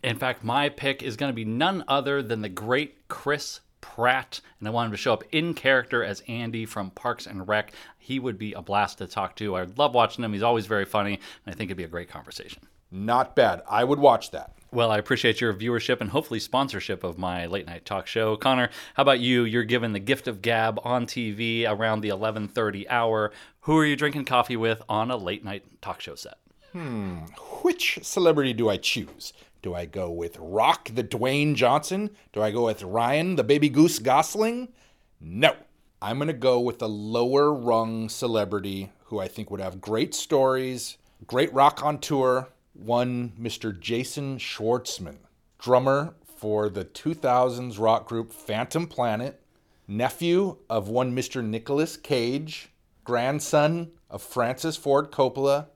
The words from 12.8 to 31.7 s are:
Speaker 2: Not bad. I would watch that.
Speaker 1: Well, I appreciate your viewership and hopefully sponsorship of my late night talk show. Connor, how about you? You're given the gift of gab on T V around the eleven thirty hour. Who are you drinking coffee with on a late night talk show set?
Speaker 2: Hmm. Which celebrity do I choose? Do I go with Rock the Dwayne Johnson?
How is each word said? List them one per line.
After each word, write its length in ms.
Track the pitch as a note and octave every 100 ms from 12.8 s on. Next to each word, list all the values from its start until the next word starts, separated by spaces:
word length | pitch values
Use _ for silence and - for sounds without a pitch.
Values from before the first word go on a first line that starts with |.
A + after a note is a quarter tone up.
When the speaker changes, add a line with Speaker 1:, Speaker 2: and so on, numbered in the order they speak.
| _
Speaker 2:
Not 440 | F#2 G#2 A#2+ B2+
bad. 280 | - A#2 F2 -
I 140 | G#2
would 160 | B2 D3
watch 320 | C#3 A2+ -
that. 220 | D#2 - - _
Speaker 1:
Well, 220 | A#2+ A#2
I 60 | G#2+
appreciate 420 | G#2 B2 A#2+ A2
your 120 | A#2+
viewership 480 | G2 A2+ A#2 - B2
and 100 | A2
hopefully 280 | C3 D3+ A#2
sponsorship 640 | - C3 C3+ G2+ - G2+
of 160 | F#2+ F2
my 280 | F#2 F2+ E2+
late 200 | G2 F2
night 180 | F2
talk 220 | - G2 -
show. 300 | A2+ A2 A2
Connor, 340 | C3+ C3 A#2+ - -
how 80 | -
about 160 | C#3 C3
you? 260 | B2 B2
You're 200 | A#2 A2+
given 280 | A2 A#2+ A#2
the 60 | G2+
gift 300 | G2 C3+ C3
of 140 | G#2
gab 360 | F#2+ A2+ A2 G#2+
on 220 | A#2+ B2 A#2+
T 260 | - A2+
V 340 | G#2 A#2 A2+ A#2
around 360 | G#2 A2+ A2
the 80 | G#2+
eleven 360 | G2 A2 A2 G#2
thirty 420 | - A2 G2 G2+
hour. 440 | B2 A#2 A2 G#2 - - _
Who 140 | - D#3
are 80 | D3+
you 100 | C#3+
drinking 300 | D3 D3 C3
coffee 300 | B2+ A#2+ A#2+
with 240 | A2+ A2 -
on 220 | G#2+ A2+
a 60 | B2+
late 280 | F2+ G2+
night 200 | G2 G2 _ _
talk 180 | - -
show 140 | -
set? 240 | C#2+ - - _ _ _
Speaker 2:
Hmm. 480 | F3+ D#3 A2+ G2 F2 D#2+ - - -
Which 360 | - F4 - -
celebrity 500 | - - F3 D#3+ C3+
do 160 | A2+ A2+
I 80 | F#2+
choose? 560 | - - - - - - _ _
Do 140 | -
I 120 | F2 E2+
go 240 | F#2+ F2+
with 260 | E2+ E2+ -
Rock 520 | E2 G2 B2+ E3 -
the 80 | A2
Dwayne 540 | G#2+ A#2+ B2+ C#3 D3 C3
Johnson? 540 | A#2+